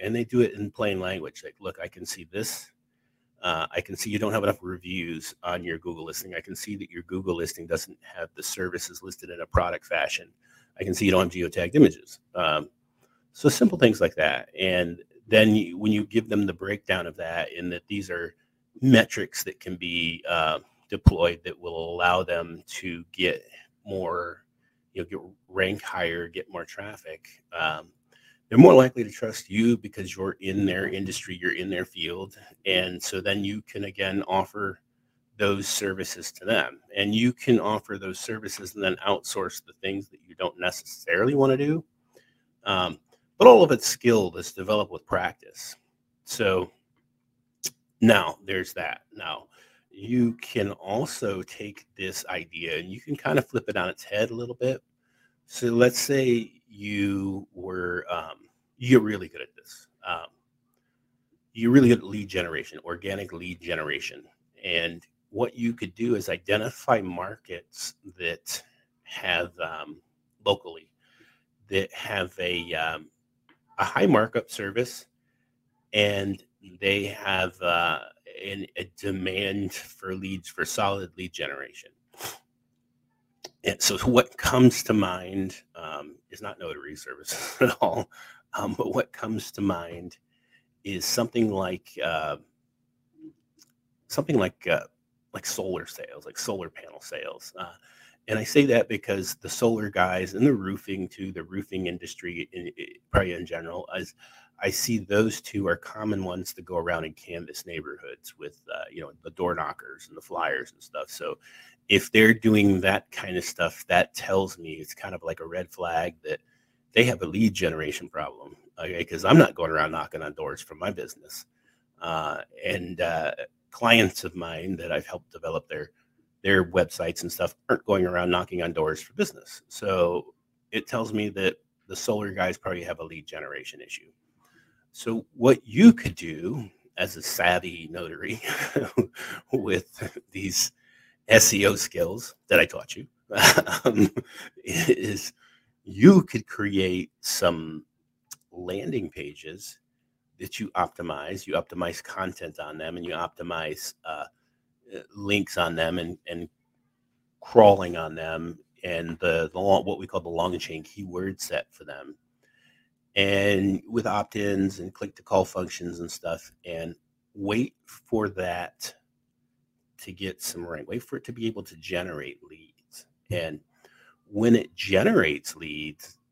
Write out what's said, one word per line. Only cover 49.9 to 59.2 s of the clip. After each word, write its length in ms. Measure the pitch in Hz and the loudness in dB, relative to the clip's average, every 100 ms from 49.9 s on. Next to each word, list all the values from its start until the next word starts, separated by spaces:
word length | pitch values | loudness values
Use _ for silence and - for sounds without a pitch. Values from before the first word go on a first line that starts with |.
you 440 | 98 104 123 117 117 | -16 -2 2 2 0
can 300 | - 120 101 | -6 -4 -2
also 680 | - 90 107 147 - 110 98 | -4 -4 -4 -4 -4 -4 -4
take 460 | 92 - 104 98 _ - | -8 -12 -14 -14 _ -10
this 260 | 95 87 - | -8 -8 -8
idea 500 | 92 82 82 85 80 | -10 -10 -10 -6 -6
and 140 | 90 | -6
you 80 | 120 | -12
can 160 | - 143 | -10 -6
kind 220 | 147 147 | 0 0
of 100 | - | 0
flip 160 | 113 - | -6 -4
it 100 | 101 | -4
on 100 | 90 | -4
its 160 | - | -6
head 260 | - 104 117 | -6 -2 -2
a 40 | |
little 220 | 117 120 120 | -4 -10 -4
bit. 260 | 127 131 - _ _ _ _ _ _ | -4 -4 -10 _ _ _ _ _ _
So 220 | - 120 | -4 0
let's 300 | 117 123 123 | 6 6 6
say 540 | - 139 131 120 113 - _ | 0 2 4 2 0 -14 _
you 800 | 101 104 104 101 98 98 98 - | -12 -4 0 0 0 -2 -4 -8
were, 540 | 90 92 92 90 90 - | -12 -8 -6 -4 -4 -4
um, 280 | 87 80 - _ _ _ _ | -6 -6 -14 _ _ _ _
you're 220 | 123 127 | 6 6
really 260 | 107 104 | 6 -2